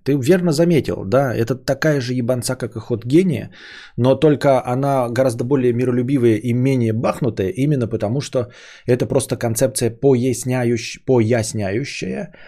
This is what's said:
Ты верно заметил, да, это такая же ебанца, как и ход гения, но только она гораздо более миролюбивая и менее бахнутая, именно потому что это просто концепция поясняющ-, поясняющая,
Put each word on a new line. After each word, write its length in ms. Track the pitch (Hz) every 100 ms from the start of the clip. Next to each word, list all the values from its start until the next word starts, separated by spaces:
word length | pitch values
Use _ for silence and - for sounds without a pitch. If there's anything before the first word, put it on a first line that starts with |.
Ты 120 | - 143
верно 360 | 123 185 175
заметил, 520 | 147 170 156 - -
да, 300 | 95 127 135
это 200 | - 113
такая 460 | 131 - - 156 143
же 140 | 120
ебанца, 420 | 127 117 123 117 127
как 200 | 117 113
и 40 |
ход 240 | - 113
гения, 460 | 120 156 190 113 104 - - - - -
но 180 | 123
только 480 | 135 156 143 143 127
она 440 | 127 127 139 135 120
гораздо 340 | 117 131 117
более 300 | 123 139 123
миролюбивая 640 | 117 127 123 127 139 120 107
и 180 | 123
менее 380 | 120 131 131 113
бахнутая, 580 | 110 - - 123 104 95
именно 360 | 131 143 139 110
потому 320 | 110 104 135
что 260 | - 131 117 - - - -
это 200 | 127 107
просто 300 | 135 - 120
концепция 540 | 117 113 131 - 117
поясняющ-, 1080 | 117 143 123 131 127 127 127 120 117 - - -
поясняющая, 1300 | 127 110 120 107 110 95 107 143 - - - - -